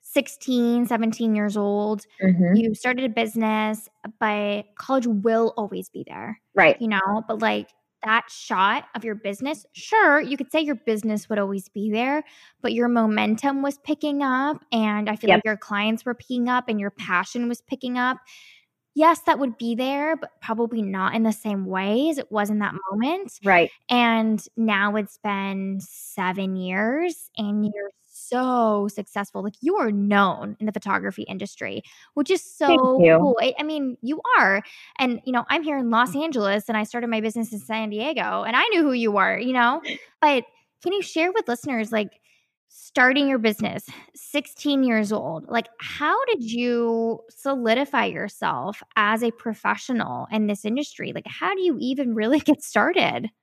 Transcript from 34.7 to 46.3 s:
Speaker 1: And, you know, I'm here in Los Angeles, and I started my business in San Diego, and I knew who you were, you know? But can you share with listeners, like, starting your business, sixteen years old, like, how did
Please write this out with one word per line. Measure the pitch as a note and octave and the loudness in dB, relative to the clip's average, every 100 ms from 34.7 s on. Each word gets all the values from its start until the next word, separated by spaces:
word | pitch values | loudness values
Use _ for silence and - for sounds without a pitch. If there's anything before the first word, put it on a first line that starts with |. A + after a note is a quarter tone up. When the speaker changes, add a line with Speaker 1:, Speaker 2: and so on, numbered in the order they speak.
| - - - | -20 -18 -4
Speaker 1:
And, | B3+ A#3 - | -2 -2 -2
you | |
know, | B3 - | -4 0
I'm | D4 | -2
here | D#4 C#4 | 0 -2
in | A#3+ | 0
Los | A3+ B3 C4+ | 2 2 0
Angeles, | D#4+ C4 G3+ G#3 G3+ | -2 0 0 0 -2
and | A3 | -4
I | |
started | G#3+ A#3+ A#3+ | -2 -6 -2
my | A3+ | -2
business | A3 A#3 A3+ | -2 -4 -6
in | G#3+ | -8
San | - A3 A3 | -8 -6 -4
Diego, | G#3 C4 C4+ G3+ G3 | -4 -4 -2 -2 -4
and | G3+ B3+ | 0 2
I | A4+ | 4
knew | F#4+ | 4
who | D4 | 4
you | B3 A3+ | 2 2
were, | G3+ F#3+ F#3+ | 2 2 2
you | B3 | 0
know? | B3+ A#3+ D4 - - - _ | 2 2 2 -6 -12 -12 _
But | D4+ C4+ - _ _ _ | 4 4 -2 _ _ _
can | A#3+ | -4
you | G4+ | -4
share | - E4 F4 | -2 0 0
with | G4 E4+ | 0 -2
listeners, | A#3 D4 B3 G#3 | -6 -4 -4 -2
like, | A3 G#3 _ _ _ _ _ _ - | -2 -2 _ _ _ _ _ _ -20
starting | - - B3+ C4 C#4 | -4 4 4 6 2
your | C4 | 2
business, | A3 G#3 A3 - - - - - | 2 0 -4 -6 -12 -20 -20 -20
sixteen | - D4 D4 - D4 C#4 | -4 -4 -4 -6 0 2
years | B3+ A3+ G#3 | 4 2 0
old, | G#3+ C3 E3 C#4 | -2 -4 -8 -4
like, | A#3 A3+ - | -4 -4 -16
how | - - D4 G#4+ | -14 -4 0 0
did | C5 | 0